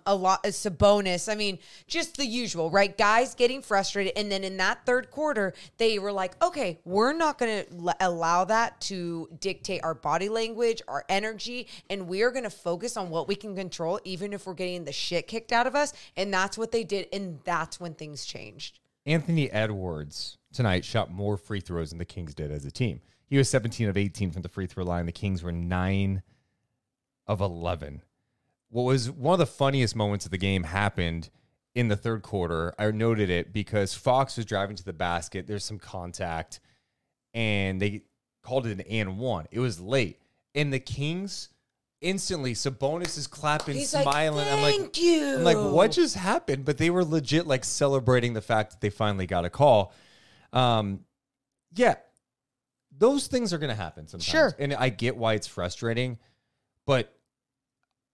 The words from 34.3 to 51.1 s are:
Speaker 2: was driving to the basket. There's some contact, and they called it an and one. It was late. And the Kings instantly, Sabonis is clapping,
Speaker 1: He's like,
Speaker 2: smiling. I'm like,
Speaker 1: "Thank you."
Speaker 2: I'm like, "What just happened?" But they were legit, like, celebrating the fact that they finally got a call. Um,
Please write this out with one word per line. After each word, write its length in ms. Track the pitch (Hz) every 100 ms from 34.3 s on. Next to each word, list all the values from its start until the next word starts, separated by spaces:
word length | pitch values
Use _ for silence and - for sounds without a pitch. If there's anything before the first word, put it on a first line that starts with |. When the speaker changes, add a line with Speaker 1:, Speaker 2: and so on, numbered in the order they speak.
| -
Speaker 2:
was 80 |
driving 300 | 104 101 101
to 100 | 98
the 80 | 92
basket. 540 | 82 87 85 - 95 98
There's 180 | 101
some 140 | - 104
contact, 800 | - 92 87 85 87 82 80 - _ _ _ _ _ _ _
and 480 | 117 110 101 98 95
they 220 | 104 104 - _ _ _
called 240 | - 131 117
it 60 |
an 80 | 95
and 380 | - 110 95 95
one. 280 | 127 92 80
It 80 | 110
was 180 | 127 85
late. 400 | 92 131 95 - _ _ _ 143
And 160 | 147
the 80 | 135
Kings 680 | - - 147 175 196 - - _ _ _ _ _
instantly, 540 | 175 190 - 175 127
Sabonis 640 | 113 139 117 135 170 180 151
is 120 | 135
clapping, 480 | - 147 151 - 143
Speaker 1:
He's 180 | 285
like, 80 | 294
Speaker 2:
smiling. 460 | 196 147 156 147 143
I'm 140 | 143
like, 120 | 147
Speaker 1:
"Thank 260 | 403 - -
you." 360 | 339 320 285 269
Speaker 2:
I'm 80 |
like, 120 | - 214
"What 360 | 202 - 311
just 240 | 349 320 196
happened?" 480 | 185 294 - 135
But 120 | 135 139
they 140 | 165
were 140 | 180
legit, 420 | 165 160 131 156 160
like, 180 | 131
celebrating 680 | - - 143 135 120 127 120
the 100 | 113
fact 300 | - 110 107
that 80 | -
they 100 | 104
finally 360 | - 107 98 90
got 180 | 90
a 60 | 87
call. 420 | - 143 107 92 - _ _ _ _ _
Um, 520 | 127 123 113 101 98 -